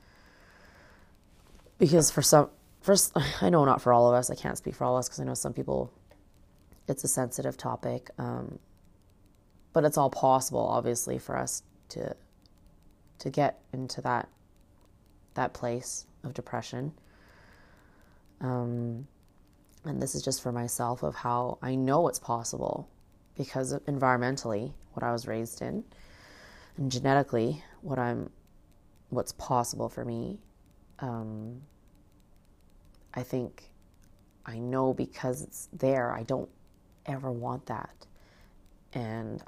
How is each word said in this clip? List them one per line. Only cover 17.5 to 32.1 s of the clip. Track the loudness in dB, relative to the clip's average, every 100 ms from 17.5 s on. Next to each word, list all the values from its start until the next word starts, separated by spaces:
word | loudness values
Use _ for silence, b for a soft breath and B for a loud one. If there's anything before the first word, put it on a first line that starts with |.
| b b b b b b b b -10
Um, | -4 -2 -2 -4 -4 -6 -12 _ -20 -20 -20 _ -20 -14 -8
and | -4
this | -4 -4
is |
just | -4 -4
for | -2
myself | -4 -4 -2 -2 -2
of | -4 -4
how | -2 0 -2 -4
I | -2 0
know | 4 4 4
it's | 0
possible | -4 -4 -4 -4 -4 -4 -8 -18 -20 -20 _ -8
because | -6 -4 -4
of | -4 -4
environmentally, | 0 4 4 2 -2 -2 -4 -4 -10 -12
what | -4
I | -2
was | -2 -4
raised | -6 -6 -8
in, | -8 -6 -8 B B B B B B B B -6
and | -4
genetically, | 0 2 4 4 2 0 -2 B B
what | -8 -4
I'm, | -2 -4 -6 -12 -20 -20 -20 -20 -20 -20 -6
what's | -4 -4
possible | -6 -2 0 0 -4 -8
for | -6
me. | -8 -6 -6 -10 -14 -20 -20 -20 -20 -10
Um, | -8 -6 -8 -10 -10 -12 -18 -20 -20 -20 -20